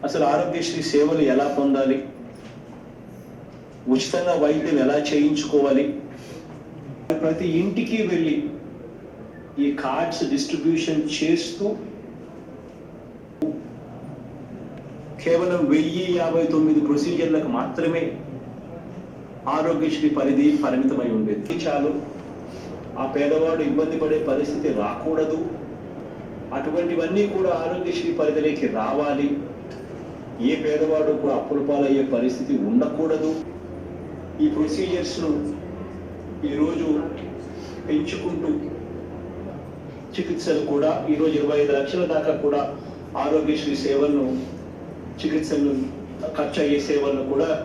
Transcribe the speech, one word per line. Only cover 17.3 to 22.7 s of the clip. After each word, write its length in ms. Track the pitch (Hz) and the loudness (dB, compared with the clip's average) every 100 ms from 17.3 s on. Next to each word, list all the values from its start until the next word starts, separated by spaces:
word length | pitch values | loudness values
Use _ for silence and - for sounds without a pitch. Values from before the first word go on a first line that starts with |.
| 156 127 117 | 2 2 -2
మాత్రమే 460 | 135 - 160 165 165 - - 135 - - - - - - - - - - 131 151 | -2 -2 0 0 -2 -6 -10 -12 -12 -14 -14 -14 -12 -14 -14 -16 -16 -8 -2 0
ఆరోగ్యశ్రీ 520 | 160 151 156 147 151 139 | 2 2 2 4 2 4
పరిధి 280 | 135 - 151 - | 4 6 6 6
పరిమితమై 460 | 139 127 135 - 120 214 | 2 4 4 2 2 2
ఉండేది. 400 | 107 104 - 170 | 2 0 -2 -2
చాలు, 260 | 160 143 147 147 - - - - - - - | 0 2 2 0 -4 -12 -12 -12 -12 -12 -12